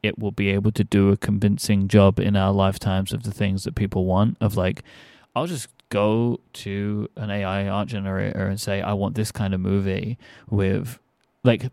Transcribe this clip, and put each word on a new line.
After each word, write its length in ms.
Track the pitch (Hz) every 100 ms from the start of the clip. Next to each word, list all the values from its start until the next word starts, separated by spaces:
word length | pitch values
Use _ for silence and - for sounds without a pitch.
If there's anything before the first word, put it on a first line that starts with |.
it 160 | 107 -
will 140 | 107
be 180 | 104 101
able 220 | 98 107
to 120 | 107
do 260 | 101 101 98
a 80 | 98
convincing 680 | - 104 101 98 - 101 98
job 320 | 107 98 98
in 160 | 95 101
our 160 | 95
lifetimes 640 | 98 95 95 101 95 98
of 80 | 110
the 80 | 117
things 320 | - 101 95 -
that 100 | -
people 300 | 98 95 92
want. 320 | 92 107 -
Of, 160 | 110 95
like, 240 | 92 82 - - - - _ 123
I'll 120 | 170
just 200 | 151 - _ -
go 500 | 101 104 113 120 117 _
to 540 | - 101 98 101 104 107 -
an 140 | 104
A 140 | 101
I 240 | 95 98 98
art 200 | 98 104
generator 600 | 110 98 95 101 - 98
and 120 | 98
say, 220 | - 98
"I 120 | 98
want 200 | 101 98
this 180 | 110 107
kind 220 | - 98
of 60 | 95
movie 580 | 95 98 98 95 - 120 - - -
with," 480 | 104 95 98 117 - _ _ _ _
like, 260 | 127 113 123